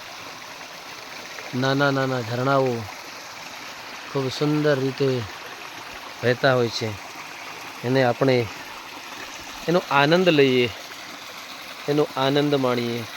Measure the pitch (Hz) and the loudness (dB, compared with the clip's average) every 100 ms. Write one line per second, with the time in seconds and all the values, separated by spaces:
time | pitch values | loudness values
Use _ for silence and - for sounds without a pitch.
0 | - - - - - - - - - - | -14 -14 -14 -14 -14 -14 -14 -14 -14 -14
1 | - - - - - 123 135 139 143 135 | -14 -14 -12 -12 -6 0 2 4 4 4
2 | 131 127 113 120 131 139 131 117 104 - | 0 0 -2 0 4 4 4 0 -6 -10
3 | - - - - - - - - - - | -12 -14 -14 -14 -14 -14 -14 -14 -14 -14
4 | - 139 131 - 147 151 151 139 135 127 | -6 -2 -2 0 2 4 4 4 2 2
5 | 139 127 107 - - - - - - - | 2 2 -2 -10 -14 -14 -14 -14 -14 -14
6 | - - 120 120 143 127 117 - 110 104 | -14 -2 0 4 4 6 2 0 -4 -6
7 | - - - - - - - - 120 131 | -10 -14 -14 -14 -14 -14 -14 -6 2 4
8 | 127 117 135 123 110 - - - - - | 4 4 4 4 2 -6 -12 -14 -14 -14
9 | - - - - - - - 175 - 139 | -14 -12 -12 -12 -14 -6 2 2 4 4
10 | 143 175 185 151 139 127 120 - - - | 6 6 6 8 8 6 4 0 -12 -14
11 | - - - - - - - - - 147 | -14 -14 -14 -14 -14 -14 -14 -10 0 2
12 | 147 - 135 143 147 143 127 120 120 117 | 2 2 2 4 4 4 2 2 0 -4
13 | 113 | -6